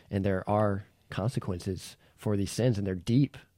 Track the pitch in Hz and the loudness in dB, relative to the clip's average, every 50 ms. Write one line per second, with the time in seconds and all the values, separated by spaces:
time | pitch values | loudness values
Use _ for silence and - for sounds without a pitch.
0 | - - 101 98 95 101 95 92 - - 104 104 107 104 98 95 101 - _ _ | -10 -4 -2 0 0 2 0 0 0 0 2 2 4 2 0 -2 -4 -10 _ _
1 | _ - - - 95 120 - 117 - - 92 87 - 98 92 - - - - - | _ -12 -6 -4 -2 -2 -2 -4 -4 -4 -6 -4 -4 -4 -6 -6 -6 -14 -18 -20
2 | _ _ _ - - 110 104 101 101 92 - - 110 127 117 98 101 98 92 90 | _ _ _ -8 -2 0 0 0 0 0 0 2 2 2 2 2 0 -2 -2 -4
3 | 85 - 117 135 143 - - - - _ _ | 0 2 4 4 4 2 0 -8 -20 _ _